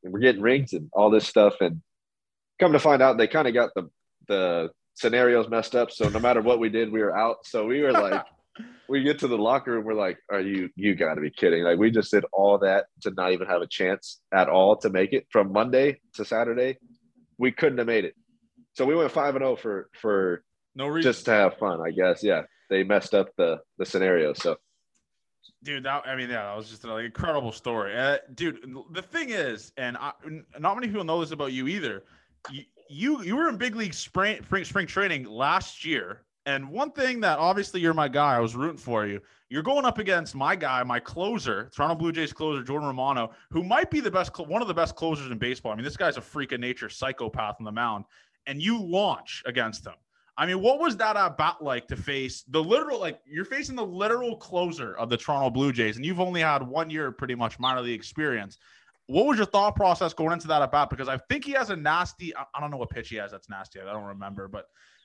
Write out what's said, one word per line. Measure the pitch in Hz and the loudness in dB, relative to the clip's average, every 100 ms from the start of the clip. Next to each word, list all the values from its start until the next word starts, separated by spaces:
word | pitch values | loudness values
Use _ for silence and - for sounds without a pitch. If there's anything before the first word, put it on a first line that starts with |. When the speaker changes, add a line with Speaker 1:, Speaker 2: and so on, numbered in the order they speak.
Speaker 1:
and | 92 | -8
we're | 98 | 4
getting | 127 101 | 4 6
rings | 110 139 131 | 4 2 2
and | 87 76 | -6 -2
all | 98 107 | 4 6
this | 107 - | 6 4
stuff." | 113 104 - | 6 6 6
And | 87 82 - _ _ _ _ _ _ - | 0 0 -10 _ _ _ _ _ _ 2
come | 180 | 4
to | 147 | 6
find | 156 139 | 6 8
out, | 131 117 | 6 6
they | 110 | 4
kinda | 156 135 | 4 2
got | 117 - | 2 2
the, | 98 82 _ _ _ - | -2 -8 _ _ _ -2
the | 98 92 85 82 - _ | 0 2 0 -2 -8 _
scenarios | - 117 120 123 120 110 | -2 2 4 6 6 4
messed | 117 107 123 | 0 0 0
up. | 117 | 0
So | - 104 | 0 -2
no | 107 | 2
matter | 120 117 | 4 4
what | 110 120 | 4 2
we | 113 | 2
did, | 110 110 | 0 0
we | 110 | 0
were | 101 90 | 0 2
out. | 113 113 - | 0 -2 -6
So | 117 107 | -4 -2
we | 135 | 0
were | 143 | 2
like, | 120 98 - - _ _ - | 2 2 -2 -6 _ _ -20
Speaker 2:
<laughs> | 220 - - | -20 -20 -2
Speaker 1:
we | 135 | 0
get | 139 143 | 2 2
to | 131 | 0
the | 117 | 2
locker | 110 135 131 | 2 2 0
room. | 117 107 | -4 -2
We're | 107 | -2
like, | 95 90 - | -2 -4 -4
"Are | 98 | -2
you, | 95 98 90 - | 0 -2 -4 -2
you | 101 | 0
gotta | 87 82 78 | 2 0 0
be | 76 | -4
kidding." | - 92 82 | 2 4 4
Like, | 85 87 | 4 4
we | 113 | 4
just | 113 - | 4 4
did | 104 - | 2 2
all | 98 101 101 | 4 6 6
that | 98 98 - _ | 4 2 0 _
to | 107 | -8
not | 95 92 | -2 0
even | 92 95 | 0 0
have | 87 | -2
a | 85 | -2
chance | - 92 98 - - _ | -2 0 0 -4 -18 _
at | 95 82 | 4 6
all | 90 95 107 | 8 8 6
to | 110 | 4
make | 92 98 | 2 2
it | 135 - | 0 2
from | 113 98 | 2 4
Monday | 101 120 127 143 139 _ - | 2 4 4 4 0 _ -12
to | 104 | -4
Saturday. | 113 120 120 127 135 _ _ _ _ _ - | -2 0 0 -2 -4 _ _ _ _ _ -2
We | 127 | -2
couldn't | - 156 127 | 2 0 2
have | 117 | 2
made | 113 87 | 2 0
it. | - _ _ _ _ _ - | -8 _ _ _ _ _ -2
So | 135 | 2
we | 165 | 2
went | 147 | 2
five | - 143 131 | 2 0 0
and | |
oh | 131 120 | 0 -2
for, | 113 98 - - | -4 -6 -8 -4
for | 110 101 92 87 - _ _ 131 | 0 2 2 0 -6 _ _ -8
Speaker 2:
No | 139 | -4
reason. | 160 143 | 2 2
Speaker 1:
just | 113 - | 2 2
to | |
have | 107 95 - | 4 4 2
fun, | 104 82 | -2 -2
I | 82 | -4
guess. | 90 92 87 | 2 2 2
Yeah. | 104 82 76 _ _ | 2 0 -2 _ _
They | 98 | 0
messed | 95 101 - | 4 2 4
up | 101 92 - | 2 2 2
the, | 85 80 - - | 0 0 -6 -8
the | 90 | -4
scenario. | 95 95 87 76 | 0 4 4 2
So. | 71 85 - _ _ _ _ _ _ _ _ _ _ | 0 -2 -4 _ _ _ _ _ _ _ _ _ _
Speaker 2:
Dude, | 135 139 | -10 -8
that, | 135 143 131 | -4 -4 -4
I | 131 | -6
mean, | 123 | -4
yeah, | 120 | -6
that | 101 104 | -6 -8
was | 110 | -12
just | 110 | -16
an, | 117 | -10
like, | 110 117 | -8 -8
incredible | - 170 147 120 | -4 -2 -2 -4
story. | - 127 117 101 113 | -8 -6 -4 -4 0
Uh, | 135 143 - | 0 0 -4
dude, | 127 170 - 127 131 143 | -6 -6 -6 -14 -16 -12
the | 165 | -14
thing | 185 330 277 | -8 -8 -6
is, | 208 139 107 - - | -4 -4 -6 -12 -8
and | 123 123 | -8 -6
I, | 143 - 151 | -10 -12 -14
n-, | 156 - - | -16 -16 -4
not | 165 214 | -4 -2
many | 240 | -4
people | 202 | -6
know | 165 170 | -2 -2
this | 156 | -4
about | 151 139 | -6 -6
you | 131 131 | -4 -6
either. | 196 139 98 - _ _ _ - | -4 -6 -8 -14 _ _ _ -18
You, | 139 - _ _ | -16 -18 _ _
you, | 143 247 294 | -6 -2 -2
you | 175 247 | -2 0
were | 330 | 0
in | 214 | -2
big | 247 220 | -4 -4
league | 208 | -6
spring, | - - 180 202 208 | -8 -8 -2 -2 -2
spring, | - 190 160 | -4 -4 -2
spring | 196 170 | -4 -2
training | 190 196 151 117 | -2 -2 -2 -8
last | 110 139 180 - - 156 | -4 0 0 -2 -10 -4
year. | 135 90 104 _ _ 143 | -4 -4 -12 _ _ -6
And | 139 135 | -4 -4
one | 190 294 | -6 -6
thing | 294 254 240 | -2 -2 0
that, | 202 151 | 0 2
obviously, | 165 196 196 185 | 2 0 -2 0
you're | 165 | 0
my | 160 147 | 2 0
guy. | 139 147 123 | 2 4 4
I | |
was | 113 120 | 0 -2
rooting | 156 147 | -6 -6
for | - 113 104 | -4 -2 -2
you. | 101 - _ _ | -6 -12 _ _
You're | 135 | -6
going | 156 285 254 | 0 2 0
up | 220 | -2
against | 190 175 160 | 0 -2 -2
my | 135 143 190 | -2 0 0
guy, | 143 127 | 0 -2
my | 123 120 | -2 -4
closer, | - 170 196 226 131 101 117 | -6 -6 -4 -4 -4 -6 -8
Toronto | - 147 165 | -2 -2 0
Blue | 165 | -2
Jays | 160 151 | -4 -6
closer, | - 156 143 | -4 -6 -4
Jordan | 123 147 147 | -6 -6 -6
Romano, | 127 131 131 113 - _ | -4 -2 -2 -4 -8 _
who | 160 | -6
might | 180 262 349 | 0 0 0
be | 302 | -2
the | 226 | -2
best, | 185 170 - | -2 -2 -6
cl-, | 147 | -6
one | 202 | -4
of | 226 | -2
the | |
best | 170 165 - | 0 -2 -2
closers | 165 151 135 | -4 -4 -6
in | 113 | -6
baseball. | 120 127 120 | -6 -4 -6
I | 107 | -6
mean, | 139 | -8
this | - | -2
guy's | 175 127 | -2 -2
a | |
freak | - 147 135 | -8 -10 -6
of | 123 | -6
nature, | 123 127 110 | -6 -8 -10
psychopath | - 135 131 113 117 107 104 | -8 -8 -6 -8 -6 -6 -8
on | 110 | -10
the | |
mound. | 107 120 104 - _ _ _ - | -4 -4 -4 -12 _ _ _ -12
And | 139 | -6
you | 180 233 | -4 -4
launch | 180 180 202 139 - - 131 | -2 0 0 -2 -8 -12 -6
against | 123 113 107 101 | -2 -2 -6 -16
him. | 80 _ _ _ - | -20 _ _ _ -4
I | 165 | -2
mean, | 185 | 2
what | 214 285 | 2 2
was | 339 208 | 0 0
that | 220 208 | 0 2
at | 185 151 | 0 2
bat | 156 - | -2 -2
like | 147 123 - | -4 -6 -6
to | 127 | -10
face | - 139 131 - - | -6 -6 -6 -10 -4
the | 151 | -2
literal, | 160 262 302 240 | 2 2 0 -4
like, | 175 - | -6 -8
you're | 135 151 196 | _ -10 -6
facing | 269 277 254 | -6 -6 -8
the | 196 | -8
literal | 180 208 240 240 220 | -4 -2 0 -2 -8
closer | - 180 175 160 113 - | -6 -4 -2 -4 -10 -6
of | 117 | -4
the | 120 | -2
Toronto | - 143 135 | -2 0 0
Blue | 123 139 | 0 0
Jays, | 120 110 107 | 2 0 -2
and | |
you've | 151 180 | -6 -2
only | 185 175 | -2 0
had | 160 143 | 2 0
one | 127 143 160 | -2 -4 -4
year | 156 139 | -4 -6
pretty | - 131 123 | -6 -8 -4
much | 113 - | -4 -2
minor | 127 127 | -2 -2
league | 120 113 | -4 -6
experience. | - - 151 117 98 - _ _ _ _ - | -8 -4 -2 -2 -6 -16 _ _ _ _ -2
What | 135 269 | 2 4
was | 233 | 2
your | 196 | 2
thought | 202 208 208 | 2 2 4
process | 190 165 170 | 2 2 0
going | - 156 | -2 -2
into | 170 156 | -2 0
that | 151 | 2
at | 135 | 2
bat? | 147 139 | 2 0
Because | 131 131 | -2 -6
I | 131 - | -6 -4
think | 277 285 | -6 -2
he | |
has | 277 214 | -2 -2
a | 180 | -2
nasty, | 151 165 180 - 175 135 | 0 0 -2 -8 -14 -12
I, | 131 139 | -12 -10
I | |
don't | 147 | -8
know | 139 | -8
what | 113 | -8
pitch | 120 110 | -8 -10
he | 110 | -10
has | 101 | -10
that's | 98 - | -12 -16
nasty. | 98 95 95 | -16 -16 -16
I | 95 | -12
don't | 107 101 | -10 -10
remember, | 98 98 98 98 | -12 -12 -12 -12
but | 101 - _ _ _ | -14 -16 _ _ _